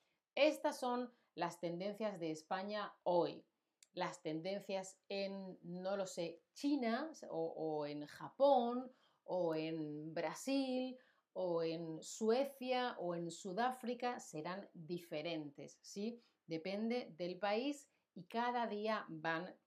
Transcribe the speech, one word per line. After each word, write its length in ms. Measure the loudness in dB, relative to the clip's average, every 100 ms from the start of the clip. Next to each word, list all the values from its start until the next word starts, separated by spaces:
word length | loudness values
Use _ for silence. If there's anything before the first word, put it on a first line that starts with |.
| _ _ _
estas 460 | 6 6 6 0 0
son 340 | 0 0 -2 -8 _ -4
las 240 | -2 -2
tendencias 600 | -4 -2 -4 -2 -2 -2
de 120 | -2
España 600 | -2 -2 -2 0 -2 -4 -2
hoy, 420 | 4 6 6 2 -12 _ _ _ -10
las 300 | -2 -2 -2
tendencias 760 | -4 -2 -2 -4 -2 -4 -4 -12 -6
en, 500 | -4 -2 -4 -8 -10
no 340 | -8 -4 0 0
lo 120 | 0
sé, 340 | -2 -4 -6 _ -4
China 560 | 2 2 4 2 -2 -8 -6
o, 240 | -2 -2 0
o 300 | -2 0 -2
en 220 | -4 -8
Japón 840 | -10 -8 6 8 8 6 0 -4 -10 _ _
o 300 | -4 0 2
en 580 | 2 0 -2 -2 -4 -6 -2
Brasil 800 | -2 -2 2 2 4 2 0 -4 -16 _ _
o 280 | -2 2 2
en 400 | 2 0 -4 -6
Suecia 920 | -8 0 4 4 2 -2 0 2 0 -2
o 160 | -2
en 160 | -2 -4
Sudáfrica 880 | -6 -4 0 0 0 -4 -2 -2 -2
serán 480 | -6 -6 -4 -6 -8
diferentes, 1040 | -12 -6 -6 -4 -4 -2 -4 -6 -10 -14 -16
¿sí? 360 | -12 -6 -4 -6 -14 _ -6
Depende 680 | -4 -2 -2 0 0 -2 -4
del 220 | -4 0
país 500 | 2 2 2 -2 -8 _ _ -16
y 80 |
cada 420 | -6 0 0 2 0
día 400 | 0 0 0 -2
van 480 | -4 0 0 -2 -10